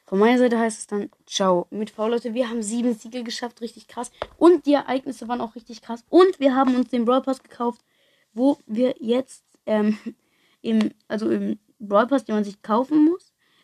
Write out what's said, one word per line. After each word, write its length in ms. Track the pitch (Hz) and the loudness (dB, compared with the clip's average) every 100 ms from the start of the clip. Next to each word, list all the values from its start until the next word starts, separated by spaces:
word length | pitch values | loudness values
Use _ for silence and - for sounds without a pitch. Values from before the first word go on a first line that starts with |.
| _ | _
Von 120 | 196 | 2
meiner 200 | 220 254 | 4 4
Seite 200 | 247 233 | 2 2
heißt 220 | 226 220 | -2 -6
es 60 | - | -8
dann, 240 | 208 - _ - | -8 -8 _ -10
ciao. 400 | - 190 175 - | -2 2 2 0
Mit 200 | 202 214 | -6 -8
V, 180 | - 214 | -6 -4
Leute, 260 | 240 240 | -4 -4
wir 140 | 220 240 | -4 -4
haben 140 | 233 | -4
sieben 320 | 208 233 247 | -6 -2 -2
Siege 280 | 226 226 247 | -2 -6 -12
geschafft, 380 | 233 226 240 - | -10 -10 -10 -10
richtig 260 | 226 - - | -14 -14 -16
krass. 240 | - 240 - - - | -12 -12 -12 -14 2
Und 300 | 330 339 285 | 4 6 4
die 80 | |
Ereignisse 540 | 285 - 262 269 240 226 | 0 0 -6 -6 -12 -8
waren 120 | 240 | -8
auch 140 | 226 | -8
richtig 280 | 240 226 226 | -12 -20 -18
krass. 220 | - 233 _ | -14 -14 _
Und 320 | 330 381 370 | 4 4 4
wir 160 | 269 254 | 2 2
haben 180 | 262 | 2
uns 140 | 247 247 | 0 0
den 160 | 247 | -2
Brawl 180 | 226 262 | 0 0
Pass 200 | 262 262 | 0 -6
gekauft, 420 | _ - 240 240 _ _ _ _ _ | _ -6 -6 -6 _ _ _ _ _
wo 260 | 214 269 277 - | -2 0 0 -4
wir 300 | 214 247 - | -2 -2 -2
jetzt, 460 | 226 240 254 - _ _ - | -2 -2 -4 -12 _ _ -4
ähm, 320 | 214 208 214 226 - _ _ _ _ | 0 0 -2 -6 -18 _ _ _ _
im, 300 | 226 220 214 - - | -2 0 -2 -6 -10
also 240 | 214 220 | -6 -2
im 300 | 214 202 220 _ - | -2 -4 -8 _ -18
Brawl 280 | 202 202 233 | 0 2 2
Pass, 180 | 269 | 0
den 100 | - | 0
man 100 | 214 | -2
sich 160 | 208 190 | -4 -6
kaufen 420 | - 220 262 302 | -2 -2 2 4
muss, 280 | 302 370 _ _ _ _ | 4 2 _ _ _ _